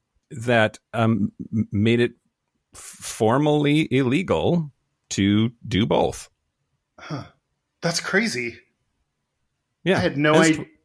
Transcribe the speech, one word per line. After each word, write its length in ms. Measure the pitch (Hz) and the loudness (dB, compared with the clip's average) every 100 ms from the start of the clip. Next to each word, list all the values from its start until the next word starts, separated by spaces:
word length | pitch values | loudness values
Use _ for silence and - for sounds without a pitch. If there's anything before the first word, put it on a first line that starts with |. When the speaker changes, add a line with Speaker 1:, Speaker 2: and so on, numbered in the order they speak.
| _ _ _ | _ _ _
Speaker 1:
that, 480 | 151 120 117 107 - _ | -12 0 2 2 -2 _
um, 400 | 117 113 107 101 - - 113 | -2 0 0 -2 -6 -8 -4
m-, 120 | - | -2
made 280 | 101 110 120 | 0 2 2
it 120 | 120 - _ _ _ _ _ | 0 -4 _ _ _ _ _
f-, 60 | - | -20
formally 1080 | - - - - 110 131 151 151 147 151 - | -20 -14 -12 0 2 2 2 2 2 0 2
illegal 800 | 127 127 143 185 82 92 170 151 _ _ _ - | 0 0 -2 0 0 2 0 -2 _ _ _ -10
to 420 | - 101 104 117 - - | 0 2 2 0 -4 -4
do 200 | - 113 | -2 0
both. 420 | - - - - _ _ _ _ _ _ - | 0 0 -4 -16 _ _ _ _ _ _ -20
Speaker 2:
Huh. 260 | - 143 - _ _ _ _ _ | -12 -12 -12 _ _ _ _ _
That's 200 | 165 170 | -6 -4
crazy. 580 | - 190 226 123 120 - _ _ _ _ _ _ _ _ _ _ _ _ | -2 -2 -2 -4 -8 -12 _ _ _ _ _ _ _ _ _ _ _ _
Speaker 1:
Yeah. 120 | 165 190 | -2 0
Speaker 2:
I 20 | |
had 160 | 180 135 | 0 0
no 160 | 151 | 4
Speaker 1:
That's 160 | 156 160 151 | 4 4 2
Speaker 2:
i-, 40 | |
Speaker 1:
tw- 40 | - _ | -4 _